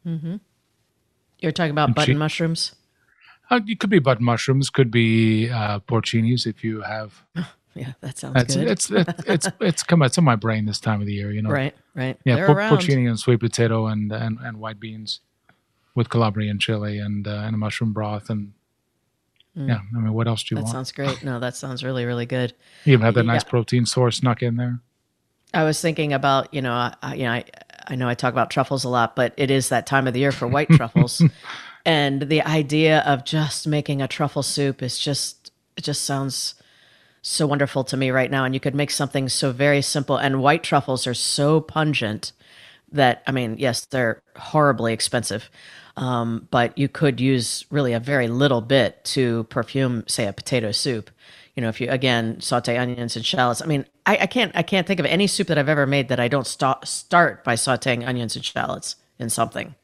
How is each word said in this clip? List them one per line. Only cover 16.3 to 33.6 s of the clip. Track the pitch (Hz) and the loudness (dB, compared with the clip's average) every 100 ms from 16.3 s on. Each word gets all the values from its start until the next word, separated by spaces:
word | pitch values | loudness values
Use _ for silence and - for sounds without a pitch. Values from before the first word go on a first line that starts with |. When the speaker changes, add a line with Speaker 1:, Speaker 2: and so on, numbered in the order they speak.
| 104 107 104 | 0 -4 -2
Speaker 2:
chili | - 107 104 104 | -2 -2 -4 -6
and, | 104 104 101 | -6 -6 -6
uh, | 104 107 | -6 -4
and | 110 | -4
a | |
mushroom | 107 - 113 | -4 -2 -4
broth. | 104 107 104 - | -2 -4 -6 -6
And | 107 104 _ _ _ _ _ _ _ _ _ _ 175 | -6 -6 _ _ _ _ _ _ _ _ _ _ -8
Speaker 1:
Mm. | 135 | -4
Speaker 2:
yeah, | 113 98 117 | -4 -4 -4
I | |
mean, | 110 | -2
what | 110 117 | 0 0
else | 110 | -2
do | - | -4
you | 113 | -4
Speaker 1:
That | |
Speaker 2:
want? | 110 | -4
Speaker 1:
sounds | 120 131 | -6 -8
great. | - 139 127 | -6 -6 -4
No, | 139 120 | -6 -6
that | 123 - | -6 -8
sounds | 139 123 | -10 -8
really, | 127 127 | -6 -4
really | 120 120 120 | -2 -4 -4
good. | 127 123 _ _ - | -2 -4 _ _ -2
Speaker 2:
You | - | 4
even | 127 110 | 6 6
have | 113 | 4
that | 110 | 2
Speaker 1:
Yeah. | |
Speaker 2:
nice | 117 - | 0 0
protein | 123 110 123 113 | -2 0 0 2
source | - 123 - | 2 0 2
snuck | 127 117 | 0 0
in | 120 117 | -2 -2
there. | 123 123 _ _ _ _ _ _ _ | -4 -6 _ _ _ _ _ _ _
Speaker 1:
I | 180 | 0
was | 156 156 | 0 0
thinking | 170 160 147 | -2 -2 -2
about, | 139 139 135 - | 0 2 2 0
you | 147 | -4
know, | 131 | -2
I, | 120 120 - | -2 -2 -4
I, | 131 139 | -10 -4
you | |
know, | 123 | -2
I, | 117 - - - - - | -2 -6 -20 -20 -20 -8
I | 131 | -4
know | 123 | -2
I | 120 | 0
talk | 127 | 0
about | 127 113 | 0 0
truffles | - 131 135 | 0 0 -2
a | 123 | 0
lot, | 123 113 - | 0 0 0
but | 120 - | -2 0
it | 135 | 2
is | 135 - | 2 2
that | 123 - | -2 2
time | 135 131 | 0 2
of | |
the | 120 | 0
year | 139 | 0
for | 131 123 | 0 0
white | 139 151 | 0 6
truffles. | 156 120 175 127 - 165 | 6 6 2 2 6 4
Speaker 2:
<laughs> | - - - - - - | 4 -16 -16 -16 -4 0
Speaker 1:
And | 156 143 139 | 2 2 0
the | 139 151 | 0 0
idea | 156 156 139 151 156 156 147 | 2 0 2 4 6 4 4
of | 135 - | 0 0
just | 156 151 - | -2 -2 -4